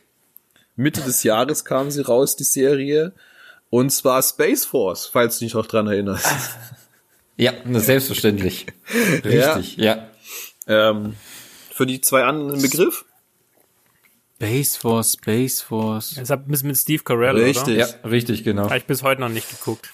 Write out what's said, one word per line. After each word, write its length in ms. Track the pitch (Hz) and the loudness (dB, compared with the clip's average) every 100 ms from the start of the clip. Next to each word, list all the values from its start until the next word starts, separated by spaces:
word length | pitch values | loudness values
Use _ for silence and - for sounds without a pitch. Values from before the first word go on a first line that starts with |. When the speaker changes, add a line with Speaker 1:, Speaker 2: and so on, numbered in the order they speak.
| _ _ _ _ _ _ _ - | _ _ _ _ _ _ _ -2
Speaker 1:
Mitte 260 | 143 156 | -2 -2
des 200 | 135 117 | -2 0
Jahres 420 | - 107 127 151 - | 2 2 0 -2 -2
kam 240 | 131 143 | -2 -2
sie 100 | 143 | -4
raus, 360 | 123 120 139 - | 2 2 2 0
die 80 | |
Serie. 680 | 139 139 135 143 139 151 170 - _ - - - _ | -2 2 2 2 2 0 0 -6 _ -20 -20 -20 _
Und 220 | 120 135 | 2 2
zwar 320 | - 131 131 | 2 2 2
Space 420 | 127 - 160 294 | 0 0 2 2
Force, 420 | - 135 95 87 - | 0 0 0 -2 -2
falls 320 | 127 117 - | 0 2 0
du 60 | |
dich 80 | 117 | -2
noch 140 | 113 - | -2 0
dran 200 | 110 104 | 0 0
erinnerst. 400 | 101 101 92 - 143 - - - - _ _ _ _ _ - | 0 -2 -2 -2 -2 -6 -12 -18 -20 _ _ _ _ _ 0
Speaker 2:
Ja, 160 | 123 123 | 0 0
na, 160 | 123 120 | -2 0
selbstverständlich. 840 | 110 135 131 107 110 101 92 - - - - | 2 2 2 0 2 2 -2 -4 -12 -18 -4
Speaker 1:
<laughs> 300 | 233 208 147 | 0 2 0
Speaker 2:
Richtig, 520 | 107 117 139 156 110 - | 2 4 4 0 -4 0
ja. 320 | 107 - - - - - - _ - | 0 0 -6 -20 -18 -16 -16 _ 0
Speaker 1:
Ja. 240 | 107 107 | 4 4
Ähm, 240 | 107 104 104 - - - - - | 0 -6 -10 -16 -20 -20 -20 -16
für 160 | - 131 | -2 -2
die 140 | 131 | 0
zwei 220 | - 131 | 4 4
anderen 320 | 123 151 143 139 | 4 0 -4 0
ein 60 | |
Begriff? 440 | 139 151 214 - - _ _ _ _ _ _ _ _ _ _ _ _ _ | 0 2 2 0 -12 _ _ _ _ _ _ _ _ _ _ _ _ _
Speaker 3:
Space 400 | 107 131 139 - | -2 0 -2 -2
Force, 360 | 117 113 107 | 0 2 0
Space 480 | - - 113 131 - | -2 0 0 0 -4
Force. 520 | - 110 110 107 - 143 | -4 -4 -2 -4 -8 -10
Speaker 4:
Das 120 | 123 | -4
hat 180 | 139 139 | -4 -2
ein 40 | |
bisschen 180 | 147 143 | -4 -2
mit 80 | 131 | -4
Steve 260 | - 151 | 0 -2
Carell, 340 | - 120 123 110 | 0 2 4 4
Speaker 1:
Richtig. 400 | 123 135 123 110 | 2 2 2 2
Speaker 4:
oder? 120 | 120 | 0
Speaker 2:
Ja, 200 | - 110 | -4 -2
richtig, 360 | 120 120 101 | 0 0 -2
genau. 240 | 113 101 104 | 0 -2 0
Speaker 4:
Hab 80 | 127 | -2
ich 80 | |
bis 180 | - 131 | -2 -2
heute 200 | 135 131 | 0 0
noch 80 | 120 | -2
nicht 180 | 113 - | -6 -8
geguckt. 400 | - - 110 - | -8 -6 -6 -8